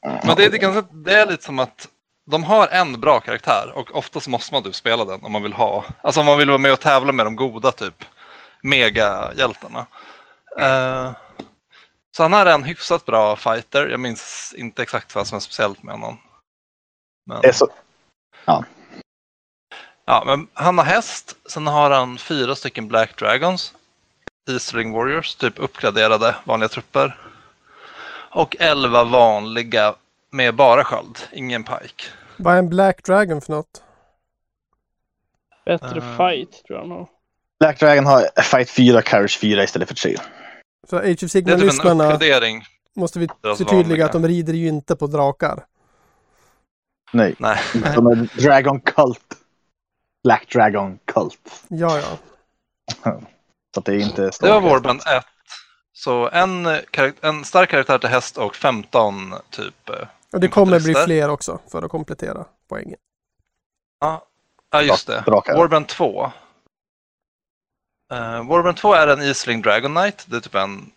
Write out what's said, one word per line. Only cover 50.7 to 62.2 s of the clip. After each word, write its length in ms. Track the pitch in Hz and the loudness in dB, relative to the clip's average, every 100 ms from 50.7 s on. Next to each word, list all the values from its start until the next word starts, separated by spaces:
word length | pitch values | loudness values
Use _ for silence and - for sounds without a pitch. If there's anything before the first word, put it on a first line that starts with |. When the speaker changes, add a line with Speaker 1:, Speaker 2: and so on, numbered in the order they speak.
| 101 98 92 - | 0 -6 -8 -4
Speaker 1:
Cult. 580 | - 90 - - - _ | -2 -2 -8 -20 -20 _
Speaker 3:
Ja, 320 | 165 170 151 | -4 -2 -2
ja. 180 | - - _ _ _ _ _ _ - - | -4 -12 _ _ _ _ _ _ -16 -8
Speaker 1:
<laughs> 180 | - 90 - _ _ _ _ | -8 -8 -14 _ _ _ _
Så 60 | - | -10
att 60 | 95 | -4
det 60 | 101 | -2
är 40 | |
inte 220 | 104 104 | -2 -2
Speaker 2:
Det 200 | 95 - 185 | -4 0 2
var 120 | 214 | 4
Speaker 1:
så. 60 | 180 | 4
Speaker 2:
Warband 320 | 135 127 131 | 2 2 -4
ett. 260 | 160 131 - _ _ - _ _ _ | -2 -4 -4 _ _ -20 _ _ _
Så 360 | _ - 123 120 | _ -4 -2 -2
en 360 | 170 185 180 175 156 - | 0 -2 -2 -4 -4 -6
karak-, 240 | - 135 147 156 | -2 -2 -2 -6
en 200 | 156 143 | -6 0
stark 240 | 185 180 | 2 2
karaktär 280 | 151 131 131 | 2 0 0
till 120 | 117 | 0
häst 280 | 123 - - | -2 -2 -8
och 180 | 110 - | -8 -2
femton 800 | 143 117 101 131 107 98 95 92 - | -2 -2 -2 0 0 -2 -12 -14 -16
typ, 400 | - 98 _ - | -14 -14 _ -14
eh, 180 | - - _ _ | -14 -14 _ _
Speaker 3:
Och 60 | 185 | -2
det 80 | 175 | 0
kommer 180 | 208 190 | 4 4
bli 100 | 175 | 4
Speaker 2:
infanterister. 300 | 156 147 170 | 2 0 2
Speaker 3:
fler 240 | 160 147 | 2 0
också 300 | 147 - 170 _ | -4 -8 -12 _
för 120 | - | -10
att 80 | - | -8
komplettera 540 | 160 156 - | -10 -10 -12